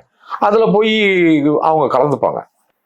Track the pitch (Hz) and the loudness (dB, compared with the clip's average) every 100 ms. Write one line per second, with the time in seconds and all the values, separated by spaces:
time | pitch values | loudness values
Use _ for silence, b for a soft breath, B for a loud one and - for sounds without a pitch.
0 | _ B B B 208 214 220 190 220 220 | _ B B B 0 2 2 0 0 0
1 | 202 190 165 156 143 151 160 156 135 127 | 0 2 2 2 2 0 0 0 0 0
2 | 147 123 87 71 - _ _ _ | 0 0 -4 -4 -12 _ _ _